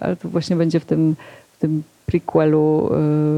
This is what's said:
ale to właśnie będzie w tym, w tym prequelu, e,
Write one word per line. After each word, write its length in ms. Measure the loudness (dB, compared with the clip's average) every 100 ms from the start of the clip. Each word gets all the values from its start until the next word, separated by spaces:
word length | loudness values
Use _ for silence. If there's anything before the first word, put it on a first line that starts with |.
ale 140 | -4 -6
to 140 | -4
właśnie 260 | -4 -2 0
będzie 240 | 0 0
w 60 | 0
tym, 300 | 0 0 0 -6 -20 _
w 40 | _
tym 240 | -4 -2 -6 _ -4
prequelu, 840 | -4 0 0 2 2 2 0 0
e, 20 | 0 0 0 0